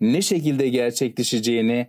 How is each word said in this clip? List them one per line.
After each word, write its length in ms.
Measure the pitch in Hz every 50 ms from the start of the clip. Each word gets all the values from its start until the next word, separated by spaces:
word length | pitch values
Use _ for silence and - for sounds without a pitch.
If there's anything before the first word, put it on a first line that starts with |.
ne 220 | 107 113 131 180
şekilde 460 | 196 - 196 165 147 151 139 131 139 127
gerçekleşeceğini 1200 | 123 123 120 120 120 - 135 117 - - 120 - 127 110 107 117 117 113 110 113 120 120 123